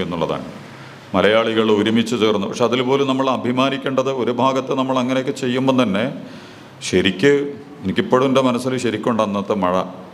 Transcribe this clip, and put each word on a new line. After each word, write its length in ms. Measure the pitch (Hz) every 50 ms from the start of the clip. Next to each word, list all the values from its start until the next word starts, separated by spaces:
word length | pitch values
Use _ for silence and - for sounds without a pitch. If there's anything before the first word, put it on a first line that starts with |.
| 92
എന്നുള്ളതാണ്. 440 | 82 85 82 78 76 76 67 65 - - - - - - - - - - - - - -
മലയാളികൾ 520 | 92 90 101 107 113 113 113 113 110 110 107 107 104
ഒരുമിച്ച് 380 | 101 110 113 117 113 113 127 110 104
ചേർന്ന്, 240 | 110 104 101 98 104
പക്ഷെ 140 | 104 - 123 113
അതിൽ 120 | 117 127 127 127
പോലും 200 | 135 139 139 135
നമ്മൾ 180 | 131 135 135 135 123
അഭിമാനിക്കേണ്ടത്, 760 | 110 104 120 123 131 131 135 135 135 135 143 131 131 127 135 135 131 113
ഒരു 120 | 113 127 117 123
ഭാഗത്ത് 300 | 135 135 131 123 - 156 135
നമ്മൾ 180 | 131 131 131 131 123
അങ്ങനെയൊക്കെ 320 | 127 131 131 131 143 139 - 135
ചെയ്യുമ്പം 340 | 127 123 127 131 135 131 127 123
തന്നെ 220 | 107 95 101 117 139 156 - - - - - - - - - - - - - - -
ശരിക്ക്, 420 | - 92 90 95 92 - - 143 143 143 143 143 143 - - - - - -
എനിക്കിപ്പോഴും 440 | 95 85 117 98 - 127 127 131 135
എൻ്റെ 120 | 127 135 131 127
മനസ്സിൽ 240 | 120 117 123 131 131 127 120
ശരിക്കുണ്ട് 360 | 113 107 104 107 123 117 107 107
അന്നത്തെ 300 | 104 101 101 98 - 110 98 92
മഴ 100 | 90 90 92 90 - - - - -